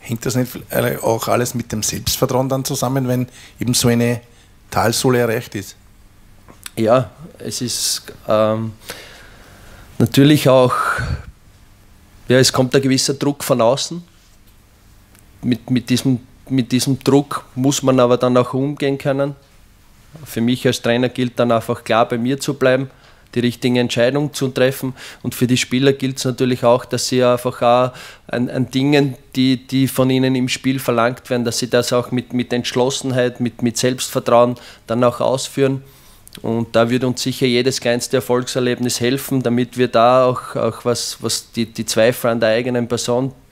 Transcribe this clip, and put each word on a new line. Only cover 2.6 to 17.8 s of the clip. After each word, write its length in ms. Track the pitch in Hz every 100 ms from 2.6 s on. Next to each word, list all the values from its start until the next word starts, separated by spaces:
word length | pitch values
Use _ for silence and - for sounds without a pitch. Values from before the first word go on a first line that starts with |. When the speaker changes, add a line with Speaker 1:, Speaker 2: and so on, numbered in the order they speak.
Speaker 1:
zusammen, 420 | 131 139 127 135 127
wenn 220 | 123 123 - - -
eben 120 | 110
so 140 | 123 123
eine 340 | 117 120 120 - - _ - _
Talsohle 520 | - 104 120 135 123
erreicht 340 | 120 113 -
ist? 220 | 107 95 - _ _ - - - - - - - -
Speaker 2:
Ja, 340 | 110 127 110 - 156 -
es 220 | - -
ist, 520 | 123 - - - - - -
ähm, 460 | 107 107 110 113 104 - - - - - - - - - - - -
natürlich 480 | 117 - 143 151 143
auch, 260 | 131 127 - - - - - - - - - - _ _ - _ - -
ja, 120 | 123
es 140 | 131
kommt 220 | - 127
ein 80 | 143
gewisser 320 | 135 131 -
Druck 300 | 139 143 143
von 160 | - 127
außen. 500 | 113 139 - 170 175 _ _ - - - _ _ _ - _ - - -
Mit, 260 | 123 117 -
mit 200 | 127 113
diesem, 300 | 123 139 123 - - -
mit 220 | 131 117
diesem 300 | 127 139 131
Druck 440 | - 139 139 - - 127
muss 260 | 135 143